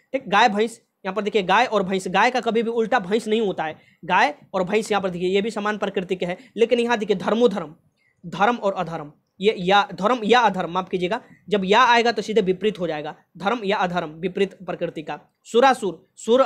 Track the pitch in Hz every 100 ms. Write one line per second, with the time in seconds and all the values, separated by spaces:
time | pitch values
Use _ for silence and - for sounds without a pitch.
0 | _ 269 196 190 233 208 220 - _ _
1 | 190 196 208 214 180 202 247 214 185 190
2 | 190 185 233 247 240 220 226 233 220 254
3 | 180 220 214 220 208 175 160 160 _ _
4 | 165 185 254 294 _ 190 180 214 220 202
5 | 190 175 180 196 220 214 208 208 202 202
6 | 180 185 175 180 - 196 233 247 233 240
7 | 202 196 214 214 240 202 160 - _ _
8 | _ _ 170 165 208 233 208 185 165 165
9 | 147 - _ - 196 214 180 202 190 180
10 | 202 247 208 240 220 190 170 180 185 185
11 | 175 233 - - - 202 185 214 247 240
12 | 233 226 208 214 185 185 214 190 175 151
13 | 151 - _ 170 196 240 196 202 185 175
14 | 160 160 175 185 190 - 180 170 170 165
15 | 156 151 _ _ - 226 269 254 202 160
16 | _ - - 247